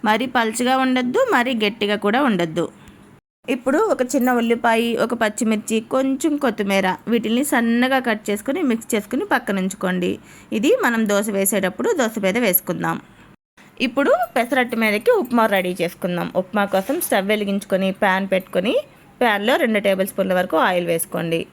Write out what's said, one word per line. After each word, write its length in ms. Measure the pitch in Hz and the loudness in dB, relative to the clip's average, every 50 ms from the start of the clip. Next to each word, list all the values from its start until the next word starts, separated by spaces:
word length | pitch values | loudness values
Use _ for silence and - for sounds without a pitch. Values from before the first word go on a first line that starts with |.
| - 214 | 2 0
మరీ 180 | 220 220 254 254 - 254 | 0 0 0 -2 0 0
పల్చగా 400 | 226 220 220 - 247 247 262 262 262 | 0 0 -2 -2 0 2 2 2 2
ఉండొద్దు, 360 | 254 254 254 247 247 - 427 539 508 392 247 | 2 0 0 -2 0 2 0 2 2 2 0
మరీ 160 | 240 254 269 226 214 | 2 0 0 0 0
గట్టిగా 320 | 208 208 - 214 202 208 202 - 208 | -2 -2 -2 -2 -2 -2 0 0 0
కూడా 140 | 214 262 294 262 | 0 2 2 2
ఉండొద్దు. 380 | 214 175 170 165 156 175 165 - - - - - - - - - - - _ _ _ _ _ - 269 | 2 0 0 -2 -2 -4 -4 -4 -6 -14 -20 -20 -20 -20 -20 -20 -20 -20 _ _ _ _ _ -6 -6
ఇప్పుడు 260 | 254 - 262 262 320 440 427 302 | -4 -2 0 2 2 2 2 2
ఒక 80 | - 254 247 - | 0 0 0 0
చిన్న 160 | 285 240 254 254 240 | 0 2 2 2 2
ఉల్లిపాయ, 420 | 240 226 233 233 233 233 226 226 233 233 233 - - | 2 0 0 0 2 2 2 2 2 0 0 0 0
ఒక 100 | 226 247 233 | -2 0 -2
పచ్చిమిర్చి, 560 | 233 214 214 - 247 214 220 208 214 - 220 220 226 - - | -2 -2 -2 -2 0 0 0 -2 -2 -2 -2 -2 -2 0 -2
కొంచెం 400 | 262 269 269 269 262 - 330 294 294 285 | 0 0 0 -2 0 0 -2 0 0 0
కొత్తిమీర, 440 | 254 220 - 208 196 196 196 196 185 180 - - - | -2 0 -2 -2 0 0 0 2 0 -2 -4 -4 -2
వీటిని 320 | 226 240 - 214 226 240 285 285 | -2 0 0 0 0 0 0 0
సన్నగా 480 | - 254 233 233 233 240 247 262 269 262 254 247 | 0 0 2 2 2 2 2 2 2 0 0 0
కట్ 140 | 220 214 - - | -4 -4 -2 -4
చేసుకుని 320 | 202 208 - - 269 370 359 262 | -4 -4 -2 -4 -4 -2 0 0
మిక్స్ 180 | 226 226 - - | 0 -2 -2 -2
చేసుకుని 340 | - 208 202 - - 262 403 403 | -2 -2 -2 -2 -4 -4 -2 0
పక్కన 320 | 311 247 254 - 202 196 185 | -2 -2 0 -2 -2 -2 -2
ఉంచుకోండి. 480 | 190 190 - - 185 180 180 180 185 196 - - - - - - - - 220 | -4 -4 -4 -4 -2 -2 -2 -2 -2 -4 -6 -10 -20 -20 -20 -12 -6 -4 0
ఇది 140 | 202 294 453 523 440 | 2 2 2 4 2
మనం 180 | 254 233 226 220 202 | 0 0 0 0 2
దోశ 140 | 202 202 214 226 202 196 | 2 0 0 0 -2 0
వేసేటప్పుడు 520 | 196 196 233 202 185 185 185 - 240 427 453 320 | 0 0 0 0 -2 -2 -4 -2 -2 -2 0 2
దోశ 120 | 254 220 226 220 196 | 0 0 0 -2 -2
మీద 120 | 190 190 240 254 | 0 0 2 0
వేసుకుందాం. 540 | 208 180 - - - 175 165 175 165 165 - - - - - - - - _ _ _ _ - - - _ - - 254 | 2 0 0 -2 -4 -6 -4 -2 -4 -4 -6 -8 -16 -20 -20 -20 -20 -20 _ _ _ _ -20 -20 -20 _ -4 -4 -2
ఇప్పుడు 240 | - - 277 302 539 719 719 659 - | 0 0 2 4 2 2 0 -2 0
పెసరట్టు 420 | - 233 247 285 262 247 247 - 226 226 | -2 0 2 2 0 0 0 0 0 0
మీదకి 280 | 214 202 214 214 - 494 415 | 0 0 2 2 2 2 2
ఉప్మా 240 | 285 - 240 240 220 220 202 | 2 0 2 2 2 4 2
రెడీ 180 | 190 180 180 180 185 | 2 0 0 -2 -2
చేసుకుందాం. 480 | 180 175 - - - 180 175 175 175 170 - - | -2 -4 -4 -4 -6 -4 -2 -2 -4 -2 -2 -2
ఉప్మా 240 | 185 - - 214 202 196 - | -4 -2 -2 -2 -2 0 0
కోసం 200 | 190 190 - 277 359 349 - | -2 0 0 -4 -4 -2 0
స్టవ్ 200 | 269 208 190 196 214 | 0 0 2 0 0
వెలిగించుకొని 560 | 214 208 202 196 202 - - 202 185 190 190 190 - - | 0 0 -2 -2 -4 -2 -2 -2 0 0 -2 -2 0 0
ప్యాన్ 260 | 196 185 190 196 190 190 | 2 2 0 0 0 -2
పెట్టుకొని 420 | 185 190 - - 190 180 220 339 523 587 - - - - - - - | -2 -2 -2 -4 -2 0 2 0 0 -2 -4 -16 -20 -20 -20 -4 0
ప్యాన్లో 340 | 254 233 208 202 202 226 269 349 320 | 0 2 2 2 2 2 2 2 2
రెండు 180 | 233 220 208 202 202 | 2 0 2 2 0
టేబుల్ 220 | 196 190 190 202 | 2 2 0 -2
స్పూన్ల 240 | - - 190 190 185 185 | 0 -2 0 0 2 0
వరకు 200 | 180 185 - 320 277 208 | 0 0 2 2 2 2
ఆయిల్ 200 | 185 180 175 170 170 | 2 0 0 0 -2
వేసుకోండి. 480 | 165 - - - 180 170 165 165 165 - - | -2 -4 -4 -6 -6 -2 -2 -2 -2 -4 -6